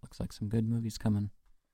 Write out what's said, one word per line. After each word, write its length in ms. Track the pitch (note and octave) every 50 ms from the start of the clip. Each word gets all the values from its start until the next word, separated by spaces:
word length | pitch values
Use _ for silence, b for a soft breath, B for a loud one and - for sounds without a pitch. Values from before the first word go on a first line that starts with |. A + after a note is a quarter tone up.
looks 180 | - - - -
like 140 | - - -
some 160 | - A2 G2+
good 180 | A2 A#2 A2+ A2+
movies 300 | A#2 A#2 A2+ A2 - -
coming. 320 | - A2 G#2+ G#2 G#2 G#2 - - _ _ - - _ _